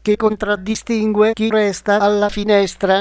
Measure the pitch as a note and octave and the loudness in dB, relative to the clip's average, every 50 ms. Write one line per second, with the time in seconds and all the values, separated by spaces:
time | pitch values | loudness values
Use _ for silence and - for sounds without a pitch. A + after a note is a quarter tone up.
0 | - G#3+ G#3 - A3 G#3+ G#3+ - G#3 G3+ G#3 F#3+ F#3 G#3 A3 - - - A#3 A3 | 0 -2 -2 2 0 -2 0 0 -2 -4 -4 -4 -4 -6 -6 -6 -4 -4 -2 -2
1 | G#3+ G#3+ G#3 G#3 G#3+ A3 A3 - A3 A3 G#3+ G#3+ G#3 G3+ F#3 - - G#3 G3+ G#3 | 0 0 2 2 2 2 2 0 -2 0 0 0 0 0 -2 -4 -2 0 0 2
2 | G3+ G#3 G#3 G3+ G#3 G3+ - G3+ G3+ G#3+ G#3 G3+ G3 F3+ - - G3+ F#3 F#3+ G3 | 2 2 2 0 0 -2 -2 -4 0 2 2 2 2 0 -2 -4 0 0 2 0